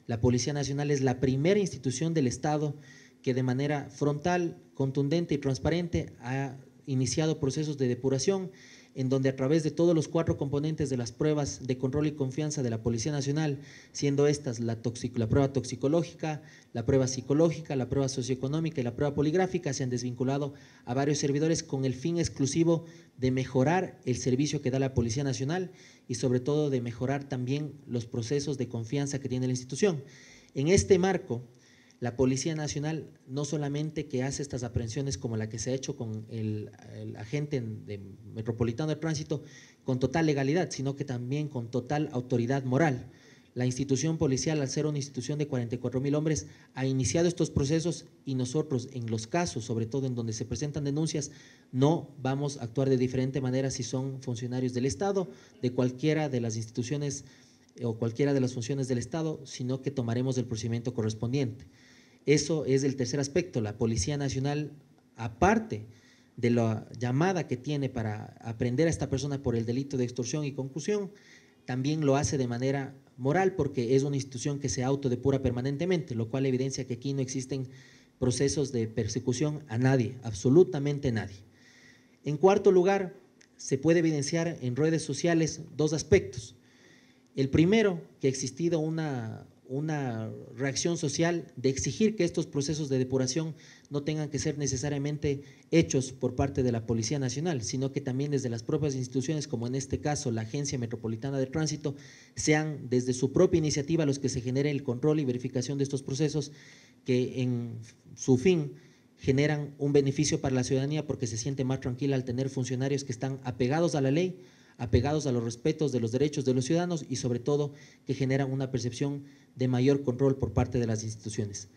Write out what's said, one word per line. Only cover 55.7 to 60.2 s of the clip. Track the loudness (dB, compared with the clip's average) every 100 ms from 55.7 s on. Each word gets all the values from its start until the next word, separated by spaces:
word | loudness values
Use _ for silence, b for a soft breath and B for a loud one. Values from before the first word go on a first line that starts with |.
cualquiera | 2 0 2 0 2 0
de | 0
las | -2 -4
instituciones, | -4 -6 -4 -4 -4 -6 B B B B B -6
eh, | -4
o | -2
cualquiera | -2 2 2
de | 4
las | 2
funciones | 0 -4 -2 0
del | -2
Estado, | -2 -4 -4 -6 -10
sino | -8 -4 -2
que | -2
tomaremos | -2 -2 0